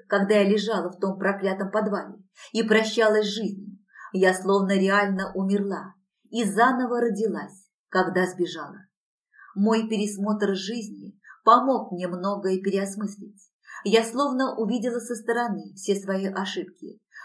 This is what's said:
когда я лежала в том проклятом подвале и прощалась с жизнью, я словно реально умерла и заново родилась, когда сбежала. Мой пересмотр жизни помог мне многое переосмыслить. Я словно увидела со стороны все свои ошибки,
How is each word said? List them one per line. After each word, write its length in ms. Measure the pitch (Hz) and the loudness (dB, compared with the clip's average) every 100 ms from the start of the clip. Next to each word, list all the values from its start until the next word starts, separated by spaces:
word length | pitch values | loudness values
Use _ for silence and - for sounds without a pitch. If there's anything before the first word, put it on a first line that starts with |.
| - | -2
когда 280 | 202 196 208 | 0 4 4
я 80 | |
лежала 460 | 196 208 196 196 180 | 4 2 0 -2 -4
в 100 | - | -4
том 200 | 196 190 | -4 -2
проклятом 500 | 202 196 196 190 190 | -2 -2 -2 -2 -2
подвале 460 | 214 202 190 - - _ _ - | -2 0 -2 -6 -16 _ _ -6
и 120 | 220 | -2
прощалась 640 | 220 220 220 226 214 214 202 | 4 4 4 2 4 4 2
с 80 | 226 | -2
жизнью, 420 | 190 - - - _ - - | -6 -6 -14 -18 _ -20 -8
я 220 | 190 190 | 2 2
словно 380 | 185 190 196 196 | 4 2 2 4
реально 600 | 196 190 202 196 190 190 190 | 2 4 2 2 -2 -4 -4
умерла 580 | 190 202 196 170 - - _ _ _ | 0 0 0 -6 -10 -18 _ _ _
и 120 | 226 | -2
заново 580 | 202 185 247 247 240 240 | 0 4 4 4 0 0
родилась, 680 | 233 196 214 160 - - _ _ _ | 0 0 -2 -2 -8 -16 _ _ _
когда 360 | 190 180 185 185 | 0 2 2 0
сбежала. 540 | - 170 165 147 - - _ _ _ _ _ - | 0 -4 -4 -14 -18 -20 _ _ _ _ _ -10
Мой 340 | 196 214 226 220 | 0 2 2 2
пересмотр 680 | 208 208 196 208 208 196 190 | -2 -2 -2 -2 0 0 -2
жизни 640 | 202 240 202 - - - - - | -4 -8 -10 -14 -18 -20 -20 0
помог 480 | 220 247 269 240 - | 6 6 6 0 -4
мне 160 | 175 180 | -6 -6
многое 520 | 180 196 202 190 190 | -4 -6 -4 -2 0
переосмыслить. 920 | 190 196 196 196 202 - - - _ _ - - | 0 -2 -2 -6 -8 -10 -18 -20 _ _ -20 -8
Я 200 | 208 226 | 2 4
словно 520 | 226 247 285 254 262 - | 4 0 0 0 -2 -2
увидела 440 | 220 247 240 233 | -2 -2 -2 -4
со 160 | 214 220 | -6 -6
стороны 580 | 233 233 240 170 - - | -2 -2 -2 -4 -8 -6
все 200 | - 196 | -2 -2
свои 300 | 196 190 190 | -2 -2 -2
ошибки, 760 | 196 196 190 - - - - _ - | -4 -6 -6 -8 -12 -20 -20 _ -20